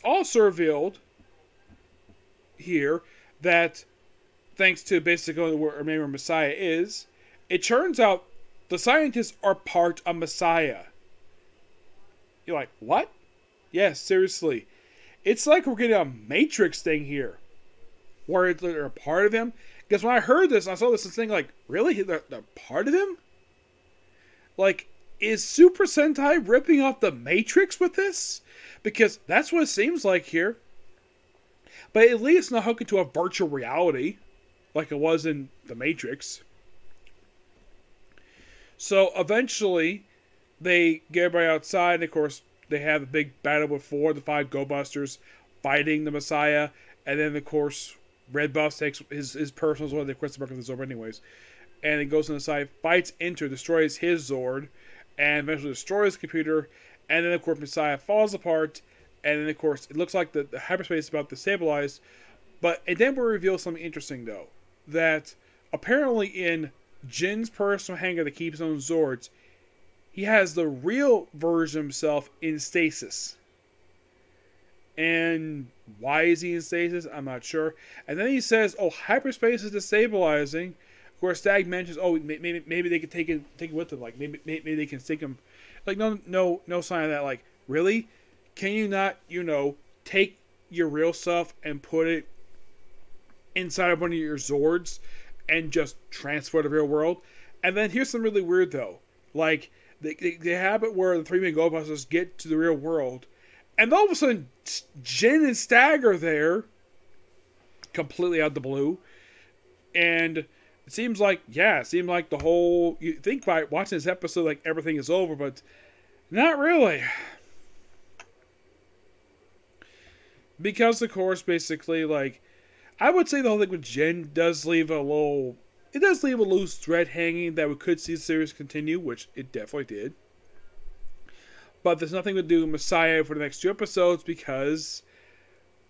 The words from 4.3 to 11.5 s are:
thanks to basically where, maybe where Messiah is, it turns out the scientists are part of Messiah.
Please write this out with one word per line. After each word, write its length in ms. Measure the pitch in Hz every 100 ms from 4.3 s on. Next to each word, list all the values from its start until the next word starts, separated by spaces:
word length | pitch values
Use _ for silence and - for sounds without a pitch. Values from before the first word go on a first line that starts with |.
| _ _
thanks 300 | - 190 170
to 160 | - 170
basically 560 | 160 170 - 156 165 156
where, 260 | 151 147
maybe 160 | 151 156
where 80 | 147
Messiah 480 | 135 - 160 143 147
is, 520 | 185 160 202 - - _ _ _ -
it 160 | 180
turns 340 | - 240 359 269
out 240 | 214 185 - - - - -
the 100 | 180
scientists 580 | 240 302 294 240 220 -
are 140 | 202 190
part 440 | - 175 170 170 175
of 80 |
Messiah. 720 | 170 160 - 170 165 151 98 - - - - - - _